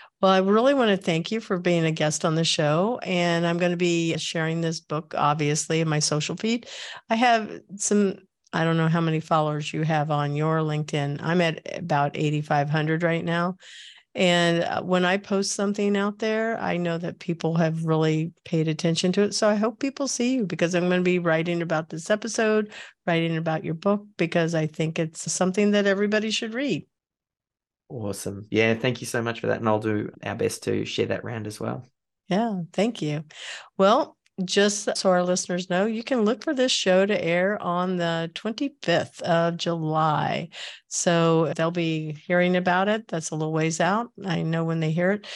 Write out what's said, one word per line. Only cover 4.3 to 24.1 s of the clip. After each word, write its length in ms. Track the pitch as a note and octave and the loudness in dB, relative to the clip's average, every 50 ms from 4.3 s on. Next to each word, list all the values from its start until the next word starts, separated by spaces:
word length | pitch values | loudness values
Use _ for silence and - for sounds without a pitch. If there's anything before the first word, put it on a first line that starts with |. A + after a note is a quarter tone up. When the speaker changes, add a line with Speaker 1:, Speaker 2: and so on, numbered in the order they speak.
| - E3 D#3+ D#3+ E3 E3 | -2 -2 -2 0 0 0
Speaker 1:
this 200 | E3 D#3+ E3 - | -2 -2 -4 -6
book, 340 | _ - D3+ D3+ D3+ - - | _ -6 -6 -6 -6 -4 -4
obviously, 640 | - D3 D3 D3 D#3 D3 D3 D3 D3+ - - D#3+ D#3+ | 0 2 2 2 2 0 0 0 -2 -2 -2 0 0
in 80 | E3 D#3+ | 2 2
my 120 | D3+ D3+ | 0 0
social 360 | D3+ - D3+ D3+ D3 - E3 | 0 0 0 -2 -2 -4 -6
feed. 300 | - - A3 A#3 A#3+ - - - - - - - - _ - | -4 -2 -2 -2 -2 -4 -10 -16 -14 -14 -14 -14 -14 _ -2
I 60 | A3+ | 0
have 460 | A3+ B3+ A#3+ A#3 A3 G#3+ - E2 - - - F#3+ | 2 4 4 4 4 0 -4 -10 -14 -14 -14 -10
some, 420 | G3+ - - G#3 G#3 G3+ F#3+ - - - _ _ _ _ - | -6 -2 2 2 4 4 2 0 -4 -14 _ _ _ _ -6
I 120 | - E3 E3 | -2 0 2
don't 120 | E3 E3 | 2 2
know 120 | E3 D#3+ D#3+ | 2 2 2
how 120 | D#3+ E3+ | 2 2
many 200 | E3 D#3+ D#3+ D#3 | 2 0 0 -2
followers 520 | - - E3+ D#3 D3+ D3+ D3+ D3 D3+ - | 0 0 2 2 2 2 -2 -4 -6 -4
you 100 | - D#3 D#3 | -4 -2 0
have 260 | D#3 D#3+ D3+ D3 D#3 | 0 2 0 2 0
on 260 | D3 D3 D3 C#3+ C#3+ | 0 0 0 0 0
your 220 | D3 D#3 D#3+ D#3+ D#3+ | 0 0 2 2 2
LinkedIn. 600 | D#3 D3+ D3+ D3+ D3+ - D#3+ D3 C#3+ C#3+ C#3+ - | 0 0 -2 -2 -4 -2 -2 -2 -2 -2 -4 -4
I'm 180 | - D#3+ E3+ F3+ | -2 0 2 2
at 380 | E3+ E3 D#3+ - - - - - | 2 2 0 -4 -10 -10 -10 -8
about 400 | - E3+ D3+ C#3+ C#3+ D3 - - | -4 0 0 2 2 0 0 -2
eighty-five 500 | D#3 D3 D3+ D3 D3 - D3+ C#3+ C#3+ D3 | -2 0 0 -2 0 0 0 0 2 2
hundred 340 | D3+ D#3 D3+ D#3 D#3+ E3 | 0 0 2 0 0 0
right 220 | E3+ E3 E3 E3 E3+ | 0 0 0 0 -2
now. 320 | E3+ E3+ E3+ F3 F#3 F#3 _ - - - - - - - - _ _ - | -2 0 0 0 -2 -4 _ -14 -20 -20 -20 -20 -20 -20 -20 _ _ -2
And, 500 | - F#3+ F3 F3 F3 E3+ E3+ E3+ E3+ - | 2 2 4 4 4 4 4 4 2 0
uh, 180 | - - - | 0 -2 -4
when 220 | - F3+ F3+ F3+ F3+ | -2 0 2 2 4
I 140 | F3+ F#3+ G3+ | 2 2 0
post 340 | G3+ - G3+ G3 G3 - | 0 -2 -2 0 0 -2
something 440 | - - G3+ G3+ G3+ G#3+ G3+ G3+ G3+ | -2 -2 -2 -2 0 0 0 0 0
out 220 | G3 G3+ G#3 G#3 G#3 | 0 0 -2 -4 -4
there, 400 | A3 A3 A3 A3 A3 A3+ A3+ - | -2 -2 0 0 -2 -2 -4 -4
I 180 | - F3+ F3 | -2 -2 -2
know 220 | F3 F3 E3+ E3+ E3 | -2 0 -2 -2 -2
that 220 | F3 - - - | -4 -8 -8 -8
people 340 | - F3+ E3+ - - D#3+ E3 | -6 -6 -4 -2 -2 -2 2
have 300 | E3 E3 D#3+ D#3+ E3 E3 | 2 2 2 0 -2 0
really 480 | D#3+ D#3+ D#3 D#3+ D#3 D#3 D#3 D#3+ E3 - _ _ | 0 2 2 2 2 2 0 -2 -4 -8 _ _
paid 220 | - E3+ D#3+ D#3 | -2 0 0 0
attention 460 | D#3+ D#3 - - E3 E3 - - F3+ | 0 -2 0 0 0 0 2 0 0
to 100 | F3+ G3+ | 2 2
it. 120 | G#3 G#3 G3+ | 2 2 2
So 140 | - A3+ G#3 | 2 2 2
I 60 | G#3+ | 2
hope 240 | G3+ A3 A#3+ A#3 - | 2 0 -2 -2 -4
people 300 | C#4+ C4+ C4 - C#4 B3+ | -6 -6 -4 -4 -4 -4
see 260 | - - A#3+ B3 C4 | -2 0 0 0 0
you, 100 | B3+ G#3 | 0 -2
because 300 | E3+ F3 - F3 E3+ F3+ | -2 0 0 0 0 2
I'm 140 | F3 F3+ F3+ | 0 2 2
gonna 140 | F3+ F3+ | 2 2
be 180 | F3+ F3+ F3+ F3+ | 2 2 0 2
writing 420 | E3+ E3+ D#3+ D#3+ E3 F3 F3 E3+ | 2 2 2 2 0 0 -2 -2
about 260 | E3+ E3+ D#3+ D#3 D#3+ - | -2 -2 -2 -2 -2 -4
this 220 | D#3+ D#3+ - - | -10 -10 -2 -2
episode, 600 | G#3+ G#3 - A3+ - - A3 G#3+ G#3+ G#3+ G#3 G#3+ - - - - _ _ - | -2 -2 -2 -6 -2 0 2 2 2 2 0 -2 -8 -18 -18 -20 _ _ -2
writing 300 | F3+ E3+ E3 E3 E3 E3 | 0 0 2 2 0 -2
about 280 | D#3+ E3 D#3+ D#3+ D#3+ - | -2 -2 -2 -2 -2 -2
your 100 | E3 D#3+ | -4 -6
book, 300 | D#3+ - G3+ G#3 G#3 G#3 - | -2 0 0 0 0 -2 -10